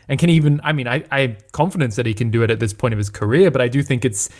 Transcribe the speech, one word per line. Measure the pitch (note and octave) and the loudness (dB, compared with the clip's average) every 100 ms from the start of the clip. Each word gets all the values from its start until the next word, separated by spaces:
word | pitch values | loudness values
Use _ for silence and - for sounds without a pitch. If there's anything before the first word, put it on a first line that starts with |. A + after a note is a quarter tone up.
| - | -6
And | C#3 | 0
can | F3 | 4
even, | D#3+ D3+ D3 | 4 4 2
I | D3+ | 0
mean, | D3+ A#2+ | -4 -2
I, | C3 - | -4 -2
I | C#3 | -2
have | C3+ G#2+ _ | -2 -4 _
confidence | - D3 F#3 C3 G#2 | -2 -2 0 -2 -2
that | A2+ | -2
he | |
can | G#2+ A#2 | -2 0
do | A2+ | 2
it | A2+ | 2
at | A2 | 0
this | A2+ | -2
point | G2+ B2 | -2 -2
of | G#2+ | -2
his | G2+ | -4
career, | - G#2+ C3+ F#3+ | -4 0 4 4
but | C3+ | 2
I | B2 | 0
do | C3+ | 0
think | C#3+ B2+ B2 | 0 0 -2
it's, | G#2 - | -4 -8